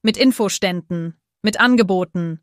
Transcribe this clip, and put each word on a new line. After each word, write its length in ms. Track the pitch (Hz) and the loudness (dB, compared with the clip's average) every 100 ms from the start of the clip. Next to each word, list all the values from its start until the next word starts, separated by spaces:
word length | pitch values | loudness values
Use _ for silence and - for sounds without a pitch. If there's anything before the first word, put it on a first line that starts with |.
mit 140 | 220 | -2
Infoständen, 1000 | 220 262 - 202 - 190 180 160 170 165 - _ _ | 2 2 2 -4 -2 -2 -2 -6 -6 -6 -12 _ _
mit 180 | - - | -6 0
Angeboten 800 | 240 247 196 185 180 180 170 160 | 2 4 2 0 -2 -6 -6 -8